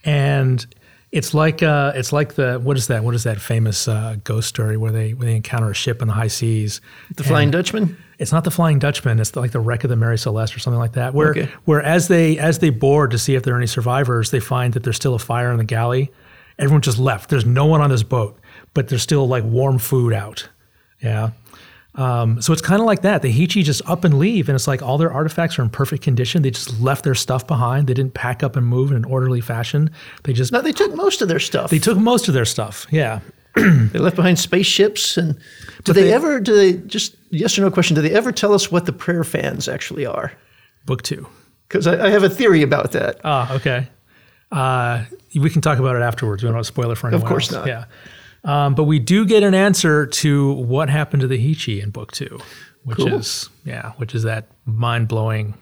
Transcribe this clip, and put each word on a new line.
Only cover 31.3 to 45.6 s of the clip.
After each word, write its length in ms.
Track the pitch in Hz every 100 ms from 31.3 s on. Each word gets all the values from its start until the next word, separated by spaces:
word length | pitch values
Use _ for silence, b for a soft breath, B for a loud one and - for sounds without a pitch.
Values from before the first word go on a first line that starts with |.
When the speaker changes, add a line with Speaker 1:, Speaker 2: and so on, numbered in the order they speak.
| 254
Speaker 2:
stuff. 320 | - - -
Speaker 1:
They 80 | 160
took 180 | - 196
most 300 | 220 247 240
of 40 |
their 120 | 131 113
stuff, 400 | - 104 101 -
yeah. 280 | 156 127 110 - -
<clears throat> 180 | _ -
Speaker 2:
They 440 | 208 151 110 -
left 160 | 175 175
behind 240 | 180 180
spaceships. 800 | - 175 196 - 208 202 - -
And 160 | 170
do 80 | 147 B B B B -
Speaker 1:
But 80 | 175
Speaker 2:
they 80 |
Speaker 1:
they 100 | 196
Speaker 2:
ever, 260 | 240 311 277
do 160 | 196 208
they, 180 | 190
just 420 | 180 175 220 - _ _
yes 260 | 160 208 -
or 60 |
no 80 | 196
question, 240 | 175 170 160
do 60 |
they 120 | 156
ever 180 | 202 233
tell 220 | - 208
us 180 | 202 -
what 140 | 175 175
the 80 |
prayer 300 | - - 175 165
fans 420 | - 143 - 135
actually 380 | 131 - - 123
are? 260 | - - - b b b b -
Speaker 1:
Book 160 | 131
two. 260 | - 147 - b b _ _
Speaker 2:
'Cause 160 | - 170
I, 180 | 175 208
I 40 |
have 120 | 208
a 60 | 190
theory 320 | 190 233 170
about 300 | 139 139 -
that. 260 | - - - 156
Speaker 1:
Ah, 260 | 139 127 135
okay. 340 | 147 123 127 _ _ b b b b
Uh, 520 | 160 131 127 120 120 110 - _ 160
we 140 | 151
can 120 | 165